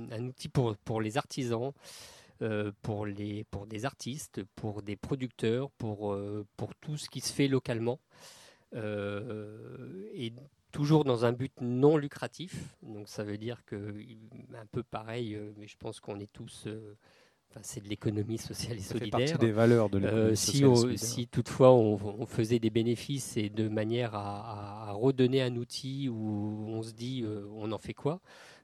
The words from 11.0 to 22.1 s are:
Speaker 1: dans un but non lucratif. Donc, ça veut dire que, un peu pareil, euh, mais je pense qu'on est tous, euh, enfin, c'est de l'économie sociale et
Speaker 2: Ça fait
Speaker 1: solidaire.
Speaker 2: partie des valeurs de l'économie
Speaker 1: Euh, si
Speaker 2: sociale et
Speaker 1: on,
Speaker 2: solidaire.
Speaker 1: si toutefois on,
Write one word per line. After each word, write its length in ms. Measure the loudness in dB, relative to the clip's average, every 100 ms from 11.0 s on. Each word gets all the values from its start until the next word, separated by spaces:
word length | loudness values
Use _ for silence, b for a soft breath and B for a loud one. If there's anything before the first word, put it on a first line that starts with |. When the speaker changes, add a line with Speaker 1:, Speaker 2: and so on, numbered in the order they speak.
Speaker 1:
dans 200 | 6 4
un 80 | 4
but 200 | 2 -2 -4
non 340 | -2 6 8 8
lucratif. 800 | 2 -6 -10 -8 -12 -10 -12 -14
Donc, 260 | -14 -14 -10
ça 160 | -8
veut 140 | -6 -6
dire 260 | -6 -10
que, 300 | _ -8 -8 -10 -14 -18 -18 -18 -16
un 120 | -18 -8
peu 120 | -8
pareil, 520 | -6 -8 -6 -6 -6
euh, 180 | -6 -10 -14
mais 100 | -18
je 100 | -14
pense 220 | -12 -10
qu'on 180 | -10 -10
est 120 | -10
tous, 320 | -14 -16 -12 -10
euh, 280 | -10 -12 -20 b b b b _
enfin, 100 | -18
c'est 200 | -12 -12
de 60 | -8
l'économie 500 | -4 -2 -2 -2 -4
sociale 400 | -6 -10 -8 -8
et 20 |
Speaker 2:
Ça 140 | -4
fait 60 | -4
Speaker 1:
solidaire. 180 | 0 2 2
Speaker 2:
partie 60 | 4 4
des 60 |
valeurs 380 | 6 8 8 6
de 80 | 2
l'économie 320 | 2 4 4
Speaker 1:
Euh, 40 |
si 120 | 4 2
Speaker 2:
sociale 100 | 6
et 40 | 8
Speaker 1:
on, 40 | 8
Speaker 2:
solidaire. 280 | 6 0 -2
Speaker 1:
si 200 | -4 -2
toutefois 440 | -2 -2 8 10
on, 260 | 12 8 4 0